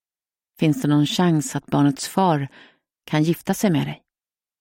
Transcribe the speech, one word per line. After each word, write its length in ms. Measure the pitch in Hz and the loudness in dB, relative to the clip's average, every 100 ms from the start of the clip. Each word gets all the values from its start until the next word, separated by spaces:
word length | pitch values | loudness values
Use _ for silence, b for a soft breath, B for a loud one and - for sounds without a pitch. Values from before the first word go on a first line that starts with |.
| _ _ _ _ _ - | _ _ _ _ _ -2
"Finns 220 | 165 135 | 0 0
det 60 | 143 | 2
någon 180 | 147 147 | 2 2
chans 500 | - 180 160 - - | 2 2 2 -2 -8
att 100 | - | -2
barnets 420 | 151 143 139 - | 2 2 0 -4
far 400 | - 190 151 139 b b b b _ | 0 2 0 -4 b b b b _
kan 200 | - 151 | -4 -2
gifta 300 | 160 165 - | 0 -2 -4
sig 180 | 196 208 | -2 0
med 160 | 151 143 | 0 -2
dig?" 160 | 151 _ _ _ _ _ _ | -8 _ _ _ _ _ _